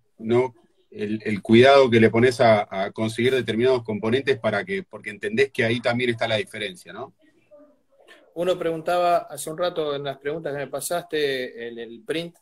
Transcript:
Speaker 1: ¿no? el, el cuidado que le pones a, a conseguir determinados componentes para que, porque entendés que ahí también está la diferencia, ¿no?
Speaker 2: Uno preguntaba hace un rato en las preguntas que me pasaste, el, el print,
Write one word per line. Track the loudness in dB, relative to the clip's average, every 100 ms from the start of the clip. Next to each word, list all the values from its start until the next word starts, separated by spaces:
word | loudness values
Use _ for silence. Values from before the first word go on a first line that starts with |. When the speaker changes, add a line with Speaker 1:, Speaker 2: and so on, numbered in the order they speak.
| _ _
Speaker 1:
¿no? | 0 0 0 -6 _ _ _
el, | -10 -6 -6 -4
el | -6
cuidado | 4 8 10 8 8
que | 6
le | 6
pones | 6 2 4
a, | 4 4 2
a | -6 -6
conseguir | -4 -4 0 0
determinados | 0 -2 0 2 2
componentes | -2 -6 -2 -2 0 -2
para | -2 -4
que, | -4 -8
porque | -8 -14 -14
entendés | -10 -6 -2 -2
que | 0 -2
ahí | 0
también | -2 -2 -2
está | -2 -2
la | -2
diferencia, | -4 -8 -10 -10 -18
¿no? | -16 -16 _ _ _ _ -20 _ _ _ _ _ -20 _ -6
Speaker 2:
Uno | -2 -2
preguntaba | -2 -4 -2 0 2 0
hace | -2 -10 -12
un | -6
rato | -4 -4 -4
en | -4 -8
las | -8
preguntas | -8 -6 -6
que | -8
me | -8
pasaste, | -8 -6 -6 -4 -4 -2 -4 -6 -10 -14
el, | -12
el | -14 -16 -8
print, | -8 -8 -16